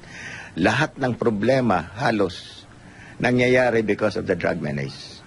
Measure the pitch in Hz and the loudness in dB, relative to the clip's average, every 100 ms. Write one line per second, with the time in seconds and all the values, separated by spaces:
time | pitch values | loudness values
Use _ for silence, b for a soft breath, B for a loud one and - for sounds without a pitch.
0 | B B B B B 80 98 120 151 - | B B B B B 0 2 2 -2 -2
1 | 131 110 117 104 113 135 120 90 78 101 | -2 0 0 0 2 2 4 0 -2 -4
2 | 120 107 95 - - - - - B B | -2 0 0 -2 -16 -20 -20 -20 B B
3 | B B 123 123 123 127 127 113 107 101 | B B 0 4 4 6 6 4 2 2
4 | 107 95 92 87 85 85 76 71 69 - | 0 -2 -2 0 0 -2 -2 -4 -6 -10
5 | - - | -16 -18